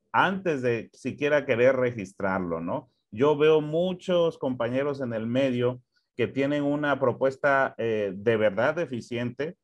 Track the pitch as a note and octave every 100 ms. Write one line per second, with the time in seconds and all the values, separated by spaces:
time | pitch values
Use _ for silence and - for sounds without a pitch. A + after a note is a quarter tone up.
0 | _ A2+ D#3+ F#3+ F#3 D3 B2 A#2 F#2+ -
1 | C3 - D3 D3 C3 A#2 B2 C3 B2 A#2+
2 | F#2+ - G2 F#2+ F2+ E2 E2+ B2 - _
3 | _ G#2+ C#3+ D3 D3+ D#3 D3+ D#3+ F#3 F3+
4 | - F3 E3+ - C#3 B2+ A#2 B2+ C#3+ C3+
5 | B2+ A2+ A2+ B2 C3+ B2 B2 B2+ _ _
6 | _ - A2+ B2+ C#3 D3 C#3+ D3 D3 C#3
7 | C3 A2+ C3+ C3 C#3+ C3+ C3+ - A2+ A2
8 | G2+ F#2 G#2+ A2 G#2+ G2 B2+ D#3 D#3 A#2+
9 | - A#2 B2 B2 D3+ F3+